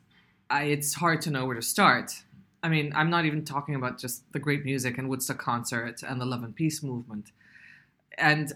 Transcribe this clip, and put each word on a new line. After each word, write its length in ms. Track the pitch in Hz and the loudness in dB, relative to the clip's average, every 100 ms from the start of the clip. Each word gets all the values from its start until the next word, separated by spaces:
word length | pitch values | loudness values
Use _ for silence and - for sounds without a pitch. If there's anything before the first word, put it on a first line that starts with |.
| _ _ _ _ _ | _ _ _ _ _
I, 140 | 143 | 0
it's 320 | 147 147 147 - | 2 0 0 0
hard 260 | 170 160 | 2 2
to 100 | 160 | 0
know 140 | 139 127 | -2 -2
where 100 | 117 | -2
to 60 | |
start. 640 | 110 - 185 120 101 - - - - _ | -2 6 6 6 0 -12 -16 -20 -20 _
I 60 | 165 | 2
mean, 240 | 160 147 | 2 2
I'm 160 | 156 160 | 2 4
not 140 | 170 | 4
even 220 | 156 151 151 | 4 0 -2
talking 300 | 143 143 139 | -6 -4 -4
about 220 | 123 123 | -4 -6
just 320 | 123 - _ | -8 -10 _
the 60 | 143 | -4
great 260 | 147 143 139 | 0 0 0
music 320 | 135 123 120 | -2 -2 -2
and 100 | 131 | -4
Woodstock 300 | 135 - 127 | -4 -4 -4
concert 680 | - 120 120 117 117 - | -2 -2 -2 -4 -4 -8
and 160 | - 131 | -6 -4
the 60 | 123 | -2
Love 180 | 120 | -4
and 100 | 117 | -6
Peace 300 | 110 160 147 | -2 -2 -2
movement. 480 | 143 120 113 107 - _ _ - - - _ _ _ - | -6 -8 -8 -10 -12 _ _ -20 -20 -20 _ _ _ 2
And 340 | 156 151 143 | 4 4 0